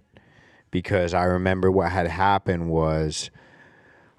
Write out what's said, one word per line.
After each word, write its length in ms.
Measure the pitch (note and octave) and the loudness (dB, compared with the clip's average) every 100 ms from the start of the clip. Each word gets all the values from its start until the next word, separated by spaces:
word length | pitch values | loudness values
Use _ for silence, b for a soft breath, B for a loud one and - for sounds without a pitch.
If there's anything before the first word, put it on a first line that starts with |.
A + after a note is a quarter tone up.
| _ b b b b b b | _ b b b b b b
because 420 | F2+ - G2 F2 | -6 0 0 2
I 120 | F2+ | 0
remember 460 | F2+ F2+ F#2 F#2 F#2 | 2 2 0 2 2
what 200 | F#2+ E2+ | 2 0
had 140 | F2+ E2+ | 0 -2
happened 640 | E2 G2 G2 - F2 E2+ | 0 0 0 0 -2 0
was, 600 | D#2+ D#2 D#2 D#2 D2+ - b b b b b b b b | 0 0 0 -2 -6 -10 b b b b b b b b